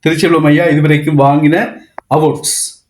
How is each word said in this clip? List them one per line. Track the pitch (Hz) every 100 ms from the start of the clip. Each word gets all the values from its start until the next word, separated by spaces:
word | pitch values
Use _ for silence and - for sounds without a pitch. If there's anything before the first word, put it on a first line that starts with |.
திருச்செல்வம் | 156 160 180 165
ஐயா | 147 147 170
இதுவரைக்கும் | 151 151 147 151 151
வாங்கின | 139 147 151 170 233 - - - _
அவார்ட்ஸ் | 117 156 151 - - - - _